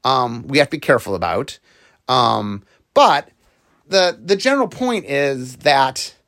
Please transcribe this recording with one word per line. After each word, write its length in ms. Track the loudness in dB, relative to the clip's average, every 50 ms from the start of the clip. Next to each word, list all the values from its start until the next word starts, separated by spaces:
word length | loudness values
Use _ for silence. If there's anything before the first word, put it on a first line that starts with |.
um, 440 | _ 2 2 2 0 -2 -4 -8 -10 -2
we 100 | 0 0
have 80 | 0
to 100 | 0 -2
be 40 | -8
careful 340 | 0 0 0 0 0 -4 -6
about. 440 | -4 -4 -2 -2 -4 -4 -6 -12 _ _ _ _ _ _ _ _ _ _ 0
Um, 560 | 2 2 2 2 0 -2 -4 -6 -10 -12 _ _ _ _ _ _
but 360 | _ 4 4 6 4 2 -2 _ _ _ _ _ _ _ _ _ _ _ _ _
the, 300 | 0 2 2 2 -2 -6
the 140 | -2 -2 -2
general 320 | 0 2 0 0 0 -2 -4
point 360 | -4 -6 -4 -4 -4 -4 -6
is 520 | -4 -2 -2 0 -2 -2 -4 -8 -12 -16 -2
that 560 | 0 2 4 4 2 0 0 -8 -12 -12 -14 _ _